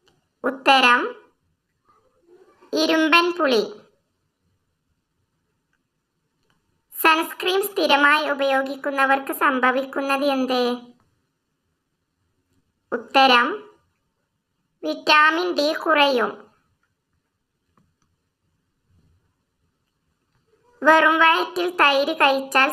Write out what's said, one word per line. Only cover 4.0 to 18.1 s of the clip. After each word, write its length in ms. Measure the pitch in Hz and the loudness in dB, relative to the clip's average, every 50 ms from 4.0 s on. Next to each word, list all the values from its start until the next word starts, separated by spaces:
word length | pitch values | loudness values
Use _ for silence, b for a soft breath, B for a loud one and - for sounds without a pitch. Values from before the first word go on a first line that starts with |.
| _ _ _ _ _ _ _ _ _ _ _ _ _ _ _ _ _ _ _ _ _ _ _ _ _ _ _ _ _ _ _ _ _ _ _ _ _ _ _ _ _ _ _ _ _ _ _ _ _ _ _ _ _ _ _ _ _ _ - | _ _ _ _ _ _ _ _ _ _ _ _ _ _ _ _ _ _ _ _ _ _ _ _ _ _ _ _ _ _ _ _ _ _ _ _ _ _ _ _ _ _ _ _ _ _ _ _ _ _ _ _ _ _ _ _ _ _ -8
സൺസ്ക്രീൻ 680 | - - 330 320 320 330 320 - - 359 370 370 392 427 | -2 0 2 2 2 0 -6 -8 -10 -6 -4 -4 -4 -4
സ്ഥിരമായി 600 | 415 - 392 320 294 285 277 294 285 302 311 302 285 | -4 -4 -2 -2 0 2 2 2 2 0 0 0 -4
ഉപയോഗിക്കുന്നവർക്ക് 1000 | 285 269 277 277 269 269 269 269 277 269 - 285 277 277 269 262 277 269 269 - 330 | -4 -4 -2 -2 -2 -2 -2 -4 -8 -10 -8 -6 -4 -2 0 0 0 -2 -2 -6 -6
സംഭവിക്കുന്നത് 920 | - 349 294 262 254 247 254 247 269 269 269 - 285 277 277 277 269 285 | -2 -2 -2 0 0 0 0 0 -2 -4 -6 -6 -6 -4 -4 -4 -2 -2
എന്ത്? 380 | 285 269 262 254 254 254 247 247 240 247 247 - - - _ _ _ _ _ _ _ _ _ _ _ _ _ _ _ _ _ _ _ _ _ _ _ _ _ _ _ _ _ _ _ _ _ _ _ _ _ _ - - | -2 -2 -2 -2 -4 -2 -2 -2 -4 -4 -6 -10 -18 -20 _ _ _ _ _ _ _ _ _ _ _ _ _ _ _ _ _ _ _ _ _ _ _ _ _ _ _ _ _ _ _ _ _ _ _ _ _ _ -10 -10
ഉത്തരം, 540 | 240 233 - - 269 269 262 247 240 247 302 403 427 - - _ _ _ _ _ _ _ _ _ _ _ _ _ _ _ _ _ _ _ _ _ _ - | -10 -8 -2 0 2 4 4 4 4 2 0 -4 -8 -12 -18 _ _ _ _ _ _ _ _ _ _ _ _ _ _ _ _ _ _ _ _ _ _ -8
വിറ്റാമിൻ 680 | 311 311 311 - - 302 302 302 311 320 330 359 359 302 | -8 -8 -6 -2 2 4 4 4 4 2 0 -2 -4 -2
ഡി 140 | 294 294 302 320 | -2 -2 -2 -2
കുറയും. 580 | - - 349 311 294 285 277 262 240 208 202 - - - _ _ _ _ _ _ _ _ _ _ _ _ _ _ _ _ _ _ _ _ _ _ _ _ _ _ _ _ _ _ _ _ _ | -4 -2 0 2 2 2 2 2 0 -2 -4 -6 -10 -18 _ _ _ _ _ _ _ _ _ _ _ _ _ _ _ _ _ _ _ _ _ _ _ _ _ _ _ _ _ _ _ _ _